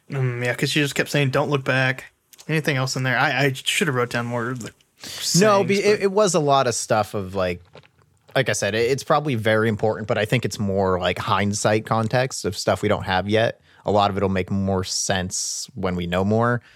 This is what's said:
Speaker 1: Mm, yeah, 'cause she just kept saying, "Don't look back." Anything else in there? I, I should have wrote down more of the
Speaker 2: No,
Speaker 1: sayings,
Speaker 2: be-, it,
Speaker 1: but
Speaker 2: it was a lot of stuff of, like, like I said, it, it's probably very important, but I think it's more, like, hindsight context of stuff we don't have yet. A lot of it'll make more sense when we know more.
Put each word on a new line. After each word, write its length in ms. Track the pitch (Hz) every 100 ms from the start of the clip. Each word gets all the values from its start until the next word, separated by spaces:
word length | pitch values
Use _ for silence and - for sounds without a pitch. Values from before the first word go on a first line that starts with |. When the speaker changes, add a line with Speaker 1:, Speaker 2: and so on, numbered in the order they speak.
| -
Speaker 1:
Mm, 340 | 139 127 120
yeah, 100 | 123
'cause 160 | 117 143
she 100 | 156
just 140 | 143
kept 160 | - 120
saying, 200 | 143 139
"Don't 200 | 139 147
look 140 | 143
back." 480 | 131 131 131 135 - _ _ - -
Anything 280 | 156 147 131
else 180 | 131 139
in 60 |
there? 160 | 131 120
I, 260 | 147 127 139
I 60 |
should 360 | 135 - - 170
have 60 |
wrote 160 | 127 120
down 140 | 120 120
more 240 | 120 117
of 100 | 127
the 80 | 110
Speaker 2:
No, 40 | - _ _ - - - - 214 196
Speaker 1:
sayings, 40 | 185
Speaker 2:
be-, 140 | 202
it, 160 | 208 208
Speaker 1:
but 40 |
Speaker 2:
it 80 | 196
was 220 | 190 208
a 60 | 165
lot 260 | 147 139 127
of 80 |
stuff 380 | 113 - 113 104
of, 200 | 107 92
like, 260 | 98 92 87 - - - _ _ _ _
like 140 | 135 117
I 40 |
said, 220 | 107 104
it, 160 | 110 117
it's 120 | 135
probably 300 | - 151 151
very 340 | 117 110 110 113
important, 380 | 104 110 101 110
but 80 | 110
I 80 |
think 200 | 110 123
it's 140 | 113 -
more, 400 | 101 95 95 90
like, 180 | 90 90
hindsight 680 | - 98 104 101 113 110 -
context 580 | 113 110 127 131 -
of 120 | 95 98
stuff 260 | - 95
we 60 | 104
don't 140 | 98
have 240 | 90 92 98
yet. 320 | 107 117 - _ -
A 60 | -
lot 200 | 104 101
of 60 | 98
it'll 120 | 98
make 200 | 95 92
more 320 | 101 95 95
sense 840 | 92 - - 95 92 - - - -
when 200 | - 92 90
we 100 | 87
know 180 | 90
more. 380 | 101 110 120 120 -